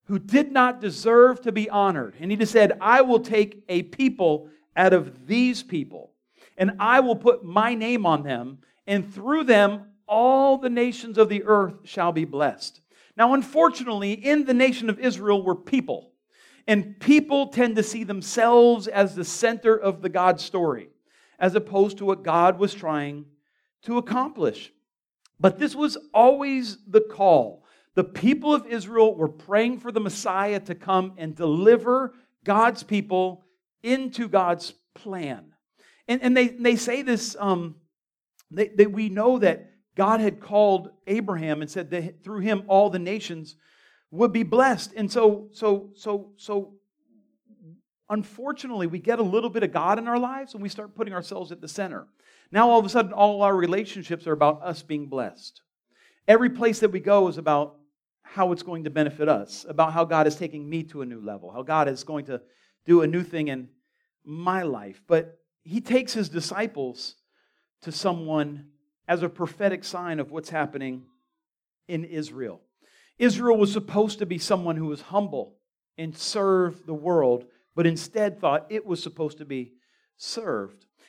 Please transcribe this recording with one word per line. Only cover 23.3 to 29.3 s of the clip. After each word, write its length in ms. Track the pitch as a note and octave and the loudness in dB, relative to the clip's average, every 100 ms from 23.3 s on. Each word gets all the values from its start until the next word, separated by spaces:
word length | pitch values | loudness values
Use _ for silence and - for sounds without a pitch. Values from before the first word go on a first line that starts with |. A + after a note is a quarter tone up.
| _ _ _ _ _ | _ _ _ _ _
to 160 | - A#3+ | -6 -4
accomplish. 720 | A#3+ B3 C#4 A#3 C#3 - - _ _ _ _ _ _ - | -2 -4 -4 -2 -4 -4 -12 _ _ _ _ _ _ 2
But 200 | F#3 F#3+ | 2 2
this 160 | D4 C#4 | -4 -2
was 220 | D4+ - - | -4 -4 -2
always 640 | G#3 B3 C#4 C#4 C4 A#3 G3 G3+ | 6 6 6 0 -4 -6 -12 2
the 140 | G#3 | 2
call. 600 | G#3+ G3 G3 D#3 A2 F2+ _ _ _ | 2 0 4 4 2 -8 _ _ _
The 100 | - | -4
people 500 | F#3 - G#3+ D4+ D4 | -4 0 0 0 2
of 120 | D4 C4 | 0 0
Israel 500 | A#3 F#3 A3+ A3 F3 | -8 -4 2 2 2
were 120 | |
praying 520 | D#3 | -4